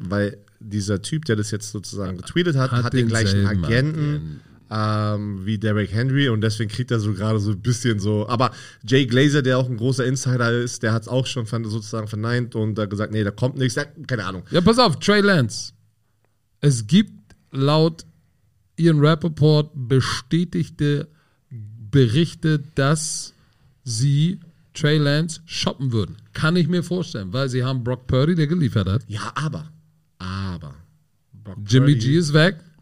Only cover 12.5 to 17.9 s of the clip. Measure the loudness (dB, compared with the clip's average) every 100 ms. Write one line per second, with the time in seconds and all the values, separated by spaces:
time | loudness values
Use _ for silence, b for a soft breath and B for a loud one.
12.5 | -2 -2 -2 -2 -2 -2 0 -2 0 -4
13.5 | 0 -2 -2 -6 -10 -6 -6 -4 -8 -2
14.5 | 2 4 6 4 2 2 4 4 4 2
15.5 | -2 -14 -18 _ _ _ _ _ _ _
16.5 | _ 0 0 2 2 2 -4 _ -20 _
17.5 | -2 2 4 2